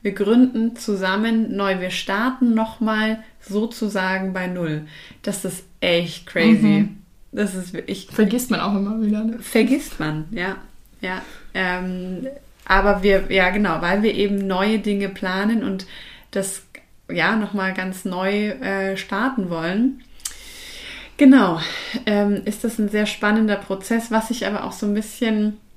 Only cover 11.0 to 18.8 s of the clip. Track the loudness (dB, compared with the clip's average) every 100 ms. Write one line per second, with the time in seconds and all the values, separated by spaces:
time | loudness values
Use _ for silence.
11 | -8 -8 -10 -18 -10 -4 -2 -2 -4 -6
12 | -6 -8 -10 -12 -20 -20 2 4 6 4
13 | 4 4 4 2 4 2 0 0 0 2
14 | 2 2 0 0 0 0 2 0 0 -2
15 | -2 -4 -4 0 0 0 -2 -6 -10 -18
16 | -20 -20 -6 -4 -4 -8 -16 -20 _ -20
17 | -8 0 2 2 -2 -2 -2 -2 -6 -6
18 | -6 -2 0 0 -2 -4 -4 -2